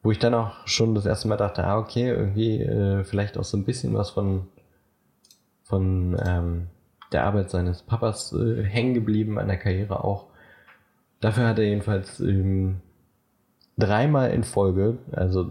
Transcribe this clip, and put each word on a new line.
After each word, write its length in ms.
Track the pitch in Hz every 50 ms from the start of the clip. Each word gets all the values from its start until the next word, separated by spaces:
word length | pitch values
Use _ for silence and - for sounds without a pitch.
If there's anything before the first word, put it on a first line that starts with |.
Wo 80 | - 110
ich 80 | 107 -
dann 160 | - 117 120
auch 320 | 117 113 107 - - -
schon 280 | - - - 117 113 110
das 120 | 104 101
erste 220 | 101 110 104 - 110
Mal 80 | 107
dachte, 260 | 110 104 98 - - 87
ah, 140 | 92 101 110
okay, 300 | 110 - - 120 120 127
irgendwie, 520 | 120 - 104 98 98 107 113 113 110 120
äh, 440 | - - 110 107 101 98 98 98 95
vielleicht 340 | - - 101 101 104 - -
auch 60 | 101
so 120 | - -
ein 80 | 101 98
bisschen 300 | - 127 - - 123 107
was 160 | 104 101 -
von, 380 | - - 101 98 95 95 92 - _ _ _ _ _ _ _ _ _ _ _ _ _ _ _ _ - _ _ _ _ _
von, 580 | _ - 101 95 95 92 92 92 90 90 90 - -
ähm, 400 | 90 90 90 85 85 85 85 87 87 - _ _ _ _ _ - _
der 120 | - 76 62
Arbeit 260 | 95 101 104 95 92
seines 320 | - 87 90 90 90 -
Papas, 500 | - - 120 113 - 113 104 - - -
äh, 320 | - - 113 117 117 120 104
hängen 300 | 98 98 117 117 127 127
geblieben, 440 | 120 110 107 107 107 107 107 107 104
an 100 | 101 98
der 100 | 95 90
Karriere 440 | - 101 92 92 104 104 98 -
auch. 240 | - 98 101 101 - - _ - - - - - _ - - _ _ _ _ _ _ _ _ _
Dafür 260 | - 110 107 127 120
hat 120 | 113 110 107
er 80 | 107
jedenfalls, 520 | 104 104 104 95 110 104 95 98 - - -
ähm, 600 | - - 101 95 92 95 95 95 95 92 95 92 - - _ _ _ _ _ _ _ _ _ _ _ _ _ _ _ _ _ -
dreimal 520 | 110 95 104 107 127 151 151 139 131 120
in 140 | - 120 113
Folge, 540 | - - - 101 95 92 95 98 110 120 - - -
also 400 | - - 92 92 92 92 87 -